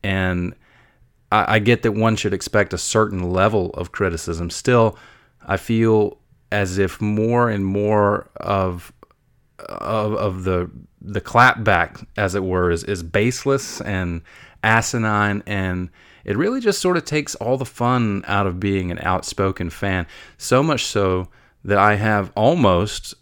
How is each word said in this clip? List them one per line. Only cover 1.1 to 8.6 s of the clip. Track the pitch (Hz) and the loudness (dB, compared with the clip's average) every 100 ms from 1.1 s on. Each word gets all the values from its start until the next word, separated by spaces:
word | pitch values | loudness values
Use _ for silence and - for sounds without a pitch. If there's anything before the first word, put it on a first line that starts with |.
| _ _ | _ _
I, | 107 - 110 | 0 4 2
I | |
get | 104 120 | 4 2
that | 113 | 2
one | 107 113 110 | 2 2 2
should | 104 | -2
expect | 92 - 107 98 | -4 -2 0 0
a | 90 | -2
certain | - 110 107 95 90 | -2 0 2 0 -2
level | 92 101 107 87 | 2 2 2 -2
of | 73 87 | -6 -10
criticism. | - 95 82 - 82 85 | -2 -2 -2 -6 -6 -6
Still, | - - 123 113 - - - _ _ - | -4 2 4 4 0 -20 -20 _ _ -6
I | 98 | -6
feel | - 113 113 110 104 - _ _ _ | 0 2 4 4 4 -2 _ _ _
as | 104 98 92 | -2 -2 0
if | 95 - | 0 0
more | 104 104 113 120 120 | -2 0 2 2 2
and | 104 95 | 0 -2
more | 101 104 107 101 104 - - | 0 2 2 2 0 -4 -12
of, | - 101 | -2 0